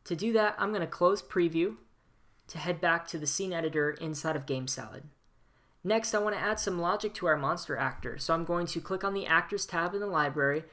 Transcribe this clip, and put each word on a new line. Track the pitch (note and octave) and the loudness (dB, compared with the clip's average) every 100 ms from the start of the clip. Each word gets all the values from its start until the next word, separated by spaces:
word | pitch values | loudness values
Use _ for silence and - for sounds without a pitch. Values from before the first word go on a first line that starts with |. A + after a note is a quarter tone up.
| - | -6
To | D#3+ | -4
do | A3 | 2
that, | A3 G#3 - | 4 2 0
I'm | G3+ | -2
gonna | G#3 D#3 | -2 -4
close | - F3 G3+ | 4 4 4
Preview | - F#3 E3+ E3 F#3+ A3 - _ _ _ _ _ - | 0 2 2 2 0 -2 -14 _ _ _ _ _ -16
to | D#3+ | -6
head | E3 D#3+ | -4 0
back | E3+ E3 - | 2 2 -2
to | D#3+ | -6
the | D3+ | -2
scene | - F#3+ | -2 -2
editor | E3 D#3+ D3+ D3 | -2 0 2 0
inside | D3 D#3+ D3 D#3+ | 0 -6 -4 -2
of | D3+ C#3 | -2 -2
Game | C3 B2+ | -4 -2
Salad. | - A#2+ C3 C#3+ - _ _ _ _ _ _ | -6 -8 -14 -18 -20 _ _ _ _ _ _
Next, | F3+ A3+ A3 | 0 0 2
I | G#3+ | 0
wanna | G#3 F#3+ | 0 0
add | G3+ G#3+ | 0 0
some | G3+ F3 | 0 0
logic | E3+ G#3 G#3+ - | 2 0 -2 0
to | F3 | 2
our | D3+ | 4
monster | C#3 F3 - B2 | 2 -2 -2 -2
actor, | C3 - A#2+ B2+ | -2 -2 -6 -2
so | - | 0
I'm | E3 E3+ | 2 2
going | E3+ F3 | 0 0
to | E3 | -4
click | - F#3+ | -4 -2
on | G3 | -2
the | G3 - | -2 2
Actors | E3 E3+ G3+ - | 2 2 -2 -2
tab | E3+ F3 | -2 -2
in | G3+ | -2
the | G3+ | 0
library | D#3+ D3 D3 C#3 D3+ D#3 | 2 2 2 2 2 -4